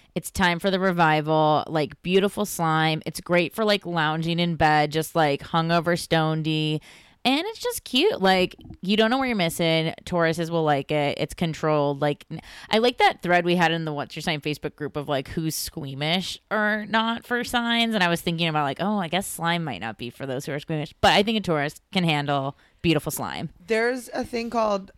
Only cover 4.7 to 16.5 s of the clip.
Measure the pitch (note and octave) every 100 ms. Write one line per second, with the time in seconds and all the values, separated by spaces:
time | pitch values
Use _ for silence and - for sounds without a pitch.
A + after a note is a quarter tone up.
4.7 | D3+ D3+ D#3 D#3 E3+ D3+ C#3+ - E3 E3
5.7 | E3+ D#3+ E3+ - E3 D#3 D#3+ D#3 D#3 D#3
6.7 | D3+ - - - _ A#3+ C#4 G4 A4 -
7.7 | A#4 - B3+ F#4+ - F#3+ F#3 F#3 - -
8.7 | - F3+ G#3+ A3 C4 C4 A3 E3 - E3
9.7 | D#3+ D#3+ - - F3 E3 E3 E3 E3+ D#3
10.7 | C#3+ - D3+ C#3+ - D3+ - E3 D3+ D#3
11.7 | D3+ C#3+ C#3 D3 D3 - D#3+ - - -
12.7 | A3 A#3+ A#3+ G#4 - F3 F3 F3 F3 E3
13.7 | E3 D#3+ C#3+ C3 - D3+ D3+ D#3 D3 D3+
14.7 | - D3 D3+ C#3 C#3 C#3 - D#3+ - -
15.7 | - C#3 C3+ D3 F3+ F3 - -